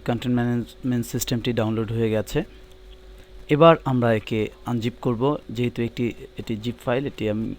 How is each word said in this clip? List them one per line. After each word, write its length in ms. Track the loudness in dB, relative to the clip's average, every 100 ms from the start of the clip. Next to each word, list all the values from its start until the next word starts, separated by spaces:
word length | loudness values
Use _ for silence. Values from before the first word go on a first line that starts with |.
| -2
কন্টেন্ট 280 | -2 0 0
ম্যানেজমেন্ট 640 | 2 0 -4 -6 -2 -2 -2
সিস্টেমটি 440 | -4 -2 -2 0
ডাউনলোড 380 | 0 0 -2 -2 0
হয়ে 140 | 0
গেছে। 240 | 0 0 -2 -4 -8 -20 -20 -20 -20 -20 -20 -20 -12 0
এবার 260 | 6 8 8
আমরা 240 | 4 2 4 2
একে 200 | 0 -2 -2 -6 -4
আনজিপ 240 | -2 -2 -2
করব, 180 | -2 0 0 0 -4 -2
যেহেতু 220 | -2 0 -2
একটি, 160 | -2 -4 -4 -12 -10
এটি 120 | -6 -6
জিপ 140 | -4 -6
ফাইল, 180 | -2 -2 -2
এটি 140 | -2 -2
আমি 140 | -2 -4